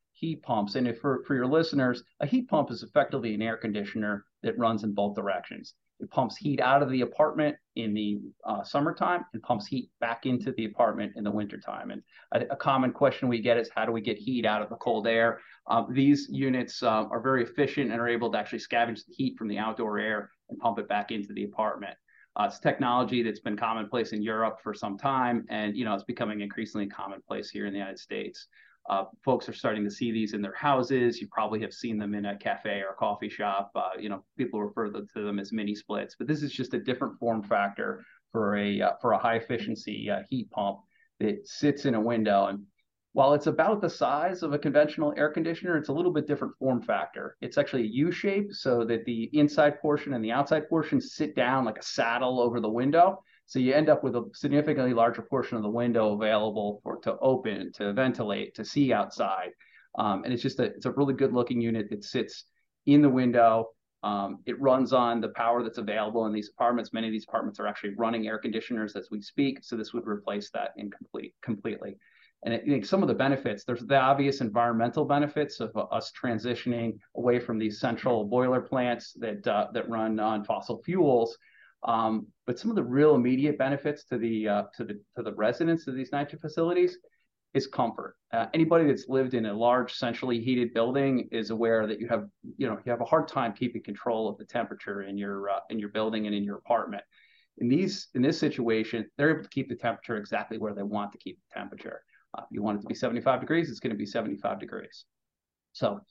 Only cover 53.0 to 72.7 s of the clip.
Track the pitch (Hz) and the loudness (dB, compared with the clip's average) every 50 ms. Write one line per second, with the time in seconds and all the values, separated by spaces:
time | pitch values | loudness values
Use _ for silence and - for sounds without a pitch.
53 | 175 196 196 - - _ _ _ _ - - 139 123 127 135 147 160 151 147 - | 8 8 6 0 -10 _ _ _ _ -4 0 2 4 4 6 6 6 6 6 4
54 | - 131 117 120 110 104 - - - 139 139 147 147 156 147 135 127 127 120 113 | 4 0 0 -2 -4 -4 -10 -4 -2 2 2 2 4 2 2 2 2 2 4 4
55 | 113 117 117 - 110 - - 131 117 - 123 113 104 104 110 120 120 120 113 117 | 4 4 4 0 -6 -4 -2 -2 -2 -2 -2 -2 -2 -2 0 0 0 2 4 4
56 | 107 107 104 104 110 107 110 107 107 110 101 107 104 104 104 - - - - - | 4 2 2 2 2 2 4 4 2 0 -2 -2 -2 -4 -4 -6 -8 -8 -8 -6
57 | - 110 - - - 131 131 - - 110 101 98 92 87 - - 104 101 101 131 | -4 -4 -2 2 4 4 4 4 0 -2 -4 -4 -6 -10 -8 -4 -4 -2 0 2
58 | 131 131 123 - 117 104 101 104 104 - - - 110 - - 147 143 127 113 104 | 2 2 0 0 -2 -2 -2 -4 -4 -8 -8 -10 -8 -2 2 2 4 4 4 2
59 | 104 - - - 110 95 95 92 90 90 - _ - _ _ - - _ - - | 2 -2 -2 -2 -2 0 0 -2 -4 -8 -10 _ -20 _ _ -20 -20 _ -4 -2
60 | 110 107 95 - - 127 123 117 - 131 - - 123 104 - - - 131 - 135 | 0 0 0 0 0 -2 -2 0 -2 -2 0 0 -2 -2 -2 -4 -6 -4 0 0
61 | 143 135 127 - 135 131 123 123 120 - 127 120 117 117 113 110 101 104 - 101 | 2 2 2 2 2 2 2 2 0 0 0 0 0 0 0 -2 -2 -4 -6 -10
62 | - - - 127 - - - - - _ _ _ _ _ _ _ - 147 143 147 | -8 -4 -4 -4 -4 -4 -8 -16 -20 _ _ _ _ _ _ _ 4 6 8 8
63 | 147 139 127 127 127 123 117 120 117 113 113 113 113 - - _ _ _ _ - | 8 8 6 6 4 4 6 8 8 8 8 4 2 -2 -8 _ _ _ _ -8
64 | - 104 104 101 98 95 95 - - 123 120 123 139 135 127 131 127 110 131 123 | -4 -2 -2 -2 -2 -4 -6 -8 -8 -8 -4 2 4 4 6 6 4 4 4 4
65 | 120 117 117 113 107 104 - - 117 117 120 123 120 113 - 107 104 104 104 110 | 4 4 2 0 -2 -4 -2 0 2 2 2 2 0 -4 -6 -6 -4 -2 -2 -2
66 | 104 107 110 117 110 107 107 107 104 - _ - 123 120 120 117 110 - - 113 | -2 0 0 0 0 0 -2 -4 -4 -6 _ 0 2 2 2 0 -2 -4 -4 -4
67 | 113 110 110 110 - - - 113 113 107 104 - 107 104 101 - - 101 101 104 | -4 -2 -4 -4 -6 -4 -4 -4 -4 -4 -6 -4 -4 -4 -4 -4 -8 -8 -4 -2
68 | 113 113 120 113 110 110 110 107 - 120 104 113 - - 120 110 110 104 - 101 | 0 0 0 -2 -2 -4 -6 -4 -4 -4 -4 -4 -4 -4 -4 -4 -4 -4 -6 -8
69 | - - 110 104 101 - - 139 139 135 131 - - - 123 110 107 - - 120 | -10 -8 -10 -10 -10 -8 -2 0 0 0 0 -4 -8 -8 -6 -6 -6 -6 -6 -6
70 | - 110 104 101 - - 101 104 101 - - 104 101 98 - - 104 101 - - | -4 -4 -6 -4 -4 -4 -4 -6 -6 -6 -6 -6 -6 -6 -6 -8 -10 -10 -10 -12
71 | - _ - - - - _ - - - 113 101 - 117 104 - - - - - | -16 _ -12 -10 -10 -12 _ -12 -6 -6 -6 -4 -4 -6 -6 -6 -8 -12 -12 -14
72 | _ _ _ _ _ _ _ - - 117 117 117 - 147 | _ _ _ _ _ _ _ -8 -6 -4 -4 -2 0 0